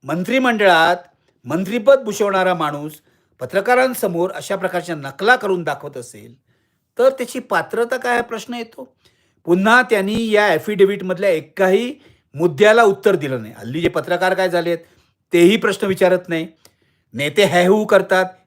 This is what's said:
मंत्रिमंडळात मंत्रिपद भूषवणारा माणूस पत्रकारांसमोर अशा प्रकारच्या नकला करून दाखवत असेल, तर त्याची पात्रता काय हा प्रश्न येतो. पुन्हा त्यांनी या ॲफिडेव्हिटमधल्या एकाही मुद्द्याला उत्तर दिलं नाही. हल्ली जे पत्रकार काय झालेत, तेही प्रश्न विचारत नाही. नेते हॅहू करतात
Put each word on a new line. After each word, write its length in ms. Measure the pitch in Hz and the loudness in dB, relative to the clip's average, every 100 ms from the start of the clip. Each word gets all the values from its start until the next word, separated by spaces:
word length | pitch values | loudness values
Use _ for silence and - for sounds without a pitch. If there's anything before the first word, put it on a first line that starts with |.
मंत्रिमंडळात 920 | 135 165 185 262 254 220 202 165 165 180 - _ _ _ 123 | -6 -6 -2 -2 0 2 4 4 4 0 -6 _ _ _ -8
मंत्रिपद 540 | 160 190 233 208 269 | -6 -4 0 4 2
भूषवणारा 540 | 220 202 202 190 185 | 2 -2 0 2 0
माणूस 380 | 175 151 147 151 - _ _ _ _ | 0 -4 -6 -12 -16 _ _ _ _
पत्रकारांसमोर 920 | 127 185 202 247 262 247 202 170 180 | -4 -4 0 2 0 -2 -4 -2 -4
अशा 240 | - - 196 | -6 -8 -6
प्रकारच्या 400 | 180 175 170 156 | -4 -6 -8 -10
नकला 400 | 139 - 202 247 | -10 -4 0 2
करून 280 | 208 185 | 0 -4
दाखवत 340 | 156 143 147 131 | -4 -8 -10 -14
असेल, 480 | 117 107 101 _ _ _ _ _ _ - | -16 -20 -20 _ _ _ _ _ _ 2
तर 100 | 262 | 2
त्याची 300 | 262 247 262 | 2 -8 -10
पात्रता 580 | - 185 - 208 233 254 | -4 -4 -2 -4 -4 -4
काय 180 | 247 240 | -2 -2
हा 60 | |
प्रश्न 320 | 240 220 - | -4 -10 -10
येतो. 440 | 240 226 - 262 _ _ _ _ _ - | -12 -12 -16 -20 _ _ _ _ _ 0
पुन्हा 360 | 180 208 247 | 2 4 4
त्यांनी 480 | 247 214 196 226 226 | 4 0 0 -4 0
या 180 | 208 208 | 2 2
ॲफिडेव्हिटमधल्या 840 | 160 185 208 196 202 185 175 202 | 0 -2 2 2 2 -6 -2 0
एकाही 680 | 160 - - 190 196 240 294 _ _ _ | -2 -4 -2 0 2 -2 -10 _ _ _
मुद्द्याला 500 | 139 170 135 208 220 | -2 -2 4 4 6
उत्तर 320 | 226 196 208 180 | 4 2 0 0
दिलं 260 | 139 127 | -4 -8
नाही. 120 | 107 - | -10 -14
हल्ली 240 | 113 147 | -10 -4
जे 60 | 170 | -2
पत्रकार 460 | 170 139 175 185 | -4 -4 -2 -2
काय 160 | 185 185 | 0 -2
झालेत, 280 | 175 170 170 - _ _ _ _ | -2 -4 -6 -8 _ _ _ _
तेही 240 | 175 170 214 | 4 4 4
प्रश्न 300 | 214 190 202 | -2 -2 -4
विचारत 420 | 190 185 180 180 | 2 2 2 -2
नाही. 180 | 165 165 _ _ _ _ _ _ | -8 -8 _ _ _ _ _ _
नेते 300 | 113 147 147 | -6 -4 2
हॅहू 420 | 202 175 180 214 208 | 2 4 2 2 4
करतात 400 | 202 190 185 185 - | 2 2 0 0 -8